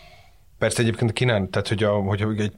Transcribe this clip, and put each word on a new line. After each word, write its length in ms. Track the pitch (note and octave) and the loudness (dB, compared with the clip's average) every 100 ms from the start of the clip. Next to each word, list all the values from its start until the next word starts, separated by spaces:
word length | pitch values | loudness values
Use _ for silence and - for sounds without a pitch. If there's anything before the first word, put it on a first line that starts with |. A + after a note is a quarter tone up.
| - - - - - - | -20 -20 -20 -20 -18 -2
Persze 240 | A2+ - | 0 2
egyébként 320 | A2+ G#2 A#2 | 0 2 0
Kínán, 360 | - B2 A2 F#2 | 2 2 2 0
tehát 180 | - - | -2 -2
hogy 160 | G#2 | 0
a, 80 | G#2 | 0
hogyha 380 | G#2 G2+ G#2 G#2+ G#2+ | 0 0 -2 -2 -2
egy 160 | G#2+ | -4